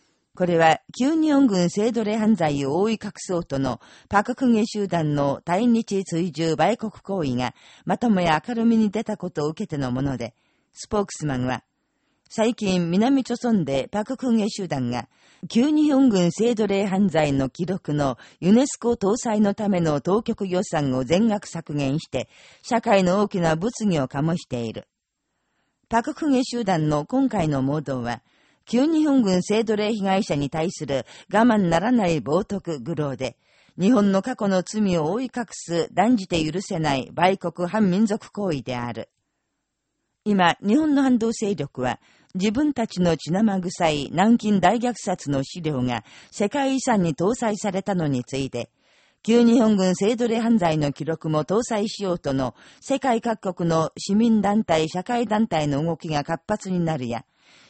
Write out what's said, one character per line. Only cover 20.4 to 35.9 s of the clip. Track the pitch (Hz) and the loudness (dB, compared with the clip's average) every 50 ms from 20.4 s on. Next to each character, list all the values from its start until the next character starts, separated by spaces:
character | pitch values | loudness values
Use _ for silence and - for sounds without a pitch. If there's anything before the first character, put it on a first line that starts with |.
| 208 | -4
予 | 190 180 180 | -2 -2 -2
算 | - - - 160 147 139 127 | -2 -2 -2 -2 0 0 0
を | 127 131 | -2 0
全 | 120 160 185 226 233 | 0 2 2 2 2
額 | 208 208 - - | 0 -2 -4 -8
削 | - 170 160 - 151 | -12 -12 -10 -6 -4
減 | 147 143 135 135 160 | -4 -2 -2 -2 -4
し | - - | -4 -6
て、 | - 131 117 - _ - - - - _ _ | -6 -6 -6 -8 _ -20 -20 -20 -20 _ _
社 | - 247 226 | -2 -2 -2
会 | - 226 214 196 185 | 2 4 4 4 4
の | 180 180 202 | 4 4 2
大 | 208 202 | 0 0
き | - 196 | 0 0
な | 170 165 160 | 0 0 0
物 | 160 170 233 240 - 220 | 0 -2 -4 -4 -2 0
議 | 208 175 156 | 0 0 0
を | 131 131 | 0 -2
醸 | - - 143 165 170 | -2 -2 -2 -2 -2
し | 170 - | -4 -4
て | - - 120 | -6 -6 -6
い | 117 113 - | -6 -6 -8
る。 | - - - _ _ _ _ _ _ _ _ _ _ _ _ _ _ _ _ _ _ _ _ | -10 -14 -16 _ _ _ _ _ _ _ _ _ _ _ _ _ _ _ _ _ _ _ _
パ | - 233 233 | -2 -2 0
ク | - 311 | -2 -4
ク | - 330 302 | -4 0 2
ゲ | 277 247 262 | 2 2 0
集 | - - 240 233 | 0 -4 -4 -2
団 | 190 190 160 156 151 | 0 0 0 0 0
の | 151 147 147 | 0 -2 -2
今 | - - 262 277 262 | -2 0 0 0 0
回 | 226 208 165 156 | 0 0 0 0
の | 147 135 131 | 0 0 0
暴 | 135 143 156 | 0 -2 -2
動 | 147 - 135 127 | -4 -4 -6 -4
は、 | 120 117 120 110 - _ _ _ _ _ _ _ _ | -4 -4 -6 -8 -10 _ _ _ _ _ _ _ _
旧 | - - 233 269 311 | -4 0 0 2 2
日 | 330 311 311 311 | 2 2 2 4
本 | 277 269 | 4 4
軍 | 240 190 185 180 | 4 4 2 2
性 | 175 - 208 220 226 | 2 0 0 0 0
奴 | 202 220 202 | 0 0 0
隷 | 214 208 233 | 0 -2 -2
被 | 214 196 | -2 0
害 | 196 190 190 - | 0 0 0 0
者 | - 170 | 0 -2
に | 143 143 139 | -2 -2 -2
対 | - 160 160 185 | -2 -2 -2 -4
す | - - 156 | -4 -6 -6
る | 156 139 131 117 - - - - - | -4 -4 -4 -4 -6 -12 -20 -12 -2
我 | - 208 226 | 2 4 4
慢 | 247 226 208 196 170 | 4 4 4 2 2
な | 165 165 | 2 2
ら | 180 226 254 | 2 2 2
な | 240 202 175 | 2 2 2
い | 165 151 | 2 0
冒 | 107 120 147 175 208 | 0 0 0 0 0
涜 | - 202 190 - - 165 143 | -2 -6 -8 -6 -6 -8 -6
愚 | 117 165 170 | -6 -6 -6
弄 | 151 151 143 131 | -4 -4 -6 -6
で、 | - 135 120 - _ _ _ _ _ _ _ _ - | -6 -6 -8 -8 _ _ _ _ _ _ _ _ -2
日 | 175 196 | 2 4
本 | 254 208 208 202 | 4 4 4 4
の | 190 190 | 2 2
過 | 190 254 254 | 0 -2 -4
去 | - 220 202 | -2 -2 0
の | 190 185 175 | 0 0 0
罪 | - - 214 214 196 180 170 | -2 -2 -2 0 0 2 0
を | 151 151 | 0 0
覆 | 180 233 | -2 -4
い | 269 | -4
隠 | 240 - 247 233 - | -6 -6 -8 -8 -8
す | - - - - 170 170 156 - | -12 -16 -10 -4 -2 -2 -2 0